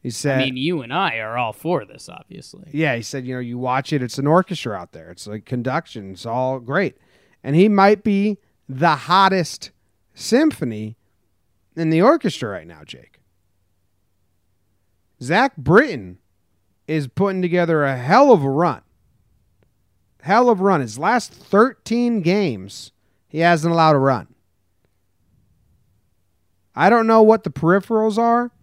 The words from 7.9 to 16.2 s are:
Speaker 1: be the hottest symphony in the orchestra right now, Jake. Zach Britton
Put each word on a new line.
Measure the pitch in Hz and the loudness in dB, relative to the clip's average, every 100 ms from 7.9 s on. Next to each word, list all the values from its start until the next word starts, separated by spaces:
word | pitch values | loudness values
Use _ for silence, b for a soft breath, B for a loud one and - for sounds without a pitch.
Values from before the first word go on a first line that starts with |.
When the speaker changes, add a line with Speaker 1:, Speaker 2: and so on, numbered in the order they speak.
| 208 | 4
Speaker 1:
be | 214 196 208 202 _ _ _ | 0 0 -2 -4 _ _ _
the | 135 165 147 | -2 0 0
hottest | 147 180 196 190 160 - - _ _ _ _ - | 0 2 4 2 -4 -8 -18 _ _ _ _ -16
symphony | - 233 311 - 135 107 107 110 _ _ _ _ _ _ _ - | 0 2 2 0 -8 -8 -10 -14 _ _ _ _ _ _ _ -6
in | 165 | 0
the | 160 | 2
orchestra | 208 320 208 - 113 | 4 2 0 -6 -10
right | 92 80 | -10 -14
now, | 80 | -20
Jake. | 76 64 58 _ _ _ _ _ _ _ _ _ _ _ _ _ _ _ _ _ _ _ _ _ | -20 -20 _ _ _ _ _ _ _ _ _ _ _ _ _ _ _ _ _ _ _ _ _ _
Zach | 127 180 269 - | -4 0 0 -2
Britton | 131 185 294 156 92 90 | 2 4 4 -4 -12 -18